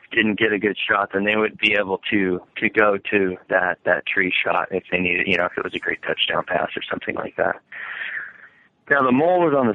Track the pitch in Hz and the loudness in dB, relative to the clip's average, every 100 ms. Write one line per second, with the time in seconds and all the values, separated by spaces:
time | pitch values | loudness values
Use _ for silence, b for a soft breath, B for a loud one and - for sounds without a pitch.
0 | - - 110 98 113 101 104 95 - 101 | -2 0 2 2 0 2 0 -2 0 0
1 | 101 98 104 107 107 107 107 104 95 95 | 0 0 0 2 0 0 0 2 0 -4
2 | - 104 95 90 - - 117 110 107 101 | 0 0 2 0 -6 -4 -2 2 2 2
3 | - 104 95 90 - 95 90 85 92 85 | 0 0 0 -2 -2 0 2 -2 0 0
4 | - 98 92 - 95 90 - 92 - 87 | 0 0 0 0 0 0 0 -4 -2 -2
5 | 90 87 98 87 90 - 87 85 85 80 | 0 0 0 0 0 -2 -6 -6 -6 -4
6 | - - - 82 - 85 - - - - | -4 -4 -2 -2 -2 -2 -2 -6 -8 -8
7 | - - 82 - 87 - - B B B | -6 -6 -6 -2 -2 -2 -10 B B B
8 | B B B B B B B _ - 143 | B B B B B B B _ 0 2
9 | 131 127 165 180 165 139 120 | 4 4 4 4 2 2 2